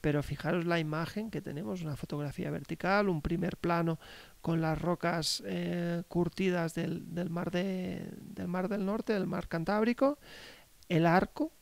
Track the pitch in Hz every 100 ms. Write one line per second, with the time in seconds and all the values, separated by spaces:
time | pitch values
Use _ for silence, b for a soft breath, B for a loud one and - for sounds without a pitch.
0 | 156 147 - 143 147 175 170 170 156 156
1 | 165 208 220 147 - 143 214 185 160 139
2 | - 147 147 156 165 147 139 165 180 202
3 | 202 165 - 170 175 - 175 170 165 160
4 | B B B - - 165 160 156 160 170
5 | 170 170 156 - 196 180 175 175 175 170
6 | 180 170 175 - 190 180 165 165 165 165
7 | - 170 175 170 180 175 196 185 185 -
8 | - - - - 180 180 185 208 190 214
9 | - 208 170 170 - 170 165 208 220 240
10 | 269 294 B B B B B - - 165
11 | 165 175 202 - 311 -